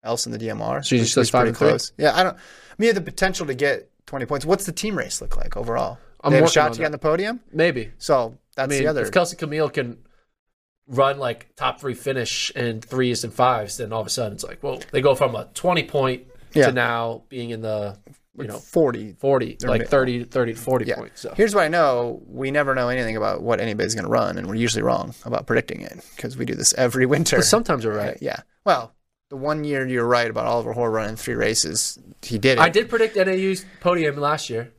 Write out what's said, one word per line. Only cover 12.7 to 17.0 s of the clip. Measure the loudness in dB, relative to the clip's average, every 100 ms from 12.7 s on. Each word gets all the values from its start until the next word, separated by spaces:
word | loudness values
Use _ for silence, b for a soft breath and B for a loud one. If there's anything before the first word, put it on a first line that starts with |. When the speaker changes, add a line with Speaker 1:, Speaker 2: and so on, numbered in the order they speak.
| -6
Speaker 2:
threes | -6 0 0 0
and | -4
fives, | 0 2 2 -4 -8
then | -6
all | -6
of | -4
a |
sudden | -4 -4
it's | -6
like, | -12 -8
whoa, | -8 -8 -4
they | 2
go | 2 4
from | 2
a | 0 -10
twenty | -4 0 0
point | 0 0 0 -2 -10 -20 -2
Speaker 1:
Yeah. | 4 4
Speaker 2:
to |
now | 4 0 0